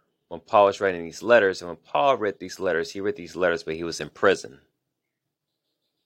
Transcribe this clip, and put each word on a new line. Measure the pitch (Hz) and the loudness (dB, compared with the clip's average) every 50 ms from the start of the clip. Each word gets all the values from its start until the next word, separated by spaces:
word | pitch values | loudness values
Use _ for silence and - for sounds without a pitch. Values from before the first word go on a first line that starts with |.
| _ _ _ _ _ - | _ _ _ _ _ -18
when | 87 82 | -18 -18
Paul | _ - - 104 101 | _ 2 4 6 6
was | 98 98 - | 6 4 2
writing | 104 98 90 85 85 | -2 -2 -2 -2 -8
these | 82 78 - | -10 -12 -6
letters, | 85 107 120 113 101 95 90 - | 2 4 6 6 6 4 0 -2
and | 87 87 | -8 -12
when | 82 - | -14 -14
Paul | _ _ - 147 143 139 135 | _ _ -2 0 2 2 0
read | 104 107 101 - - | 0 -2 -4 -6 -6
these | 87 92 - - | -12 -14 -10 -6
letters, | 95 92 82 80 85 - | -4 -2 0 -2 -2 -4
he | - 98 | -8 -6
read | 95 104 101 | -6 -6 -6
these | 87 87 80 78 | -6 -10 -12 -4
letters, | 82 90 87 85 82 | -2 0 0 0 -2
but | - 82 80 | -4 -8 -8
he | 80 85 | -6 -6
was | 82 80 - | -8 -8 -8
in | 80 73 | -10 -12
prison. | _ - - 98 90 - - 53 65 - _ _ _ _ _ _ _ _ _ _ _ _ _ _ _ _ _ _ _ _ _ _ _ _ _ _ _ _ _ | _ 0 2 2 2 2 -2 -14 -20 -20 _ _ _ _ _ _ _ _ _ _ _ _ _ _ _ _ _ _ _ _ _ _ _ _ _ _ _ _ _